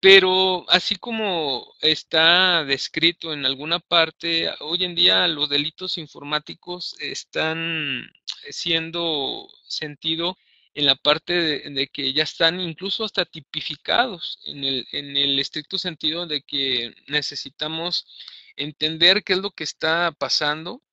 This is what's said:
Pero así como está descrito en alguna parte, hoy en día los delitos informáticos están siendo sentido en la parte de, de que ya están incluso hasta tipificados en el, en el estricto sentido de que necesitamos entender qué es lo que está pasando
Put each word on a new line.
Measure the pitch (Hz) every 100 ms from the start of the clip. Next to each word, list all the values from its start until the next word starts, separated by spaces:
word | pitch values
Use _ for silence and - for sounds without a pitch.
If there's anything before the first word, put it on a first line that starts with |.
Pero | 190 196 185 185 190 180 -
así | 180 - -
como | 240 226 214 175 151 127 - _
está | 151 151 - 165 165 175 185 170 143
descrito | 135 - - 165 170 165
en | 151 135
alguna | 135 151 175
parte, | _ 175 160 - 170 165 165 -
hoy | 151 170
en | 180 170
día | 175 185 180
los | 151 147
delitos | 143 151 - 185 -
informáticos | 151 151 143 151 - 165 - 180 - -
están | 147 139 - 156 156 160 165 165 147 131 - _ - - 147
siendo | - 165 165 165 170 170 151 131 113 104 _ _
sentido | - 151 147 165 160 175 190 _ _ _
en | - 147
la | 135
parte | 143 151 -
de, | 175 165 147 147
de | 139 139
que | - 135
ya | 135
están | 156 - 165 180
incluso | 180 156 196 -
hasta | 214 - 175
tipificados | 160 - 156 - 139 - 180 254 175 - - -
en | 147
el, | 139 131 -
en | 147 143 139
el | 143 139
estricto | 139 156 147 196
sentido | 185 160 156 160 170
de | 151
que | - 143 135 127 117 - -
necesitamos | 147 143 147 139 _ 151 160 170 175 - - - - - -
entender | 147 147 156 160 175 196
qué | -
es | 190
lo | 196
que | - 151
está | - 160 165 175
pasando | 151 131 - 147 151 165 247 _